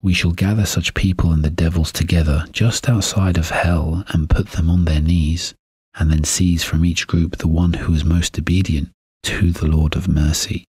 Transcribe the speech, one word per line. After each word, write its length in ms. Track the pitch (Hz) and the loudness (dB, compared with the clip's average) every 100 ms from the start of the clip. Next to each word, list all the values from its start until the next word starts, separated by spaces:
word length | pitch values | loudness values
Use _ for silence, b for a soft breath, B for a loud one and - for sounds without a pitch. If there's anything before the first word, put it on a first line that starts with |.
we 120 | 95 | 0
shall 180 | 90 90 | 0 0
gather 340 | 85 95 107 101 | 0 0 2 0
such 280 | - 82 | -2 -4
people 380 | - 98 90 85 | 0 0 2 2
and 120 | 80 | 2
the 60 | 76 | 0
devils 420 | 80 82 85 78 | 0 -2 0 -2
together 540 | - 82 85 78 73 78 | -2 0 2 2 0 -2
just 380 | - 117 - - | 0 0 0 0
outside 480 | 117 - - 95 87 | 0 0 0 0 0
of 120 | 82 | -2
hell 540 | - 87 85 76 82 98 | -2 0 0 0 -4 -2
and 200 | 87 78 | -4 0
put 220 | - 101 | 0 0
them 180 | - 82 | -2 0
on 160 | 90 85 | 2 2
their 160 | 76 | 2
knees, 520 | 78 87 76 82 - - _ _ _ - | 2 2 2 -2 -6 -14 _ _ _ -2
and 160 | 80 | 0
then 120 | 78 | 2
seize 400 | 78 - 90 85 | 0 0 2 2
from 220 | - 80 87 | 0 0 0
each 220 | 85 - | 0 -2
group 300 | 85 82 - | 0 0 -2
the 100 | 87 | -2
one 260 | 80 87 | 2 2
who 200 | 80 73 | 0 0
is 120 | 82 80 | 0 2
most 320 | 85 85 - | 0 0 -4
obedient 520 | 80 87 95 78 71 _ _ _ | -2 0 0 -2 -4 _ _ _
to 280 | - - 92 | -8 -2 0
the 160 | 85 78 | 0 0
Lord 280 | 78 78 - | 2 2 0
of 120 | 92 | 0
mercy. 580 | 73 76 78 - - - | 2 2 0 -4 -8 -10